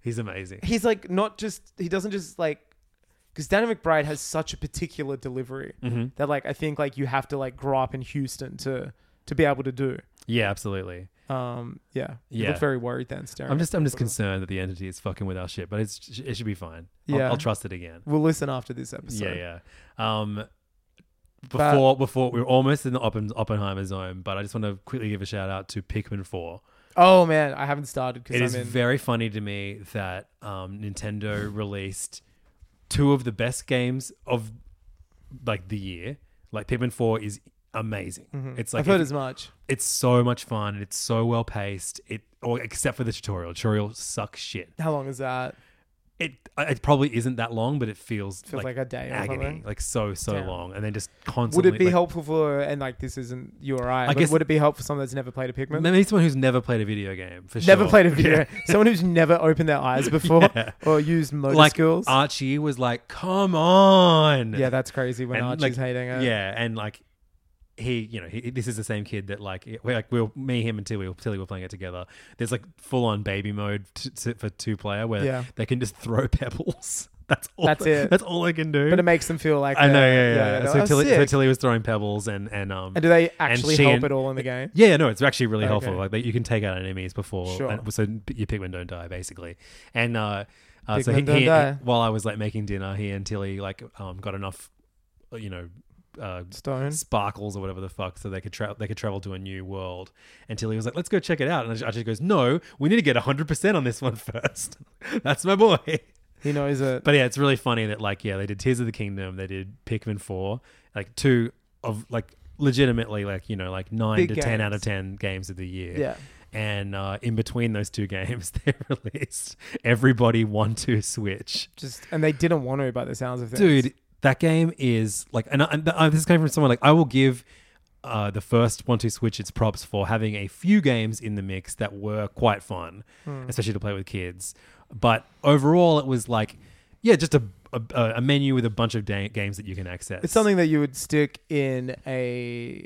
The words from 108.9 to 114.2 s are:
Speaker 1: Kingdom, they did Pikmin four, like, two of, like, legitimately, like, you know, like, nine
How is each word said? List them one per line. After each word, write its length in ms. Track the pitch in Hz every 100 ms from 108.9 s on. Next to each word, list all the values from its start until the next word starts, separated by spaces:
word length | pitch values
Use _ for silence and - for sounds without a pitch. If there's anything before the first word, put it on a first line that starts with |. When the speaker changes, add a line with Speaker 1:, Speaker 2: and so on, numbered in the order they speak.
Speaker 1:
Kingdom, 440 | 110 104 98 95 92
they 100 | 95
did 280 | 95 95 104 -
Pikmin 340 | 110 - 104
four, 400 | - 95 95 117 _ _ _
like, 220 | - 95 -
two 340 | 139 123 117 - _ _
of, 220 | 120 107 123
like, 240 | 120 - _ - -
legitimately, 640 | 143 123 135 117 113 107
like, 240 | 101 95 -
you 80 | 104
know, 140 | 92
like, 200 | 92 95
nine 260 | 110 110 107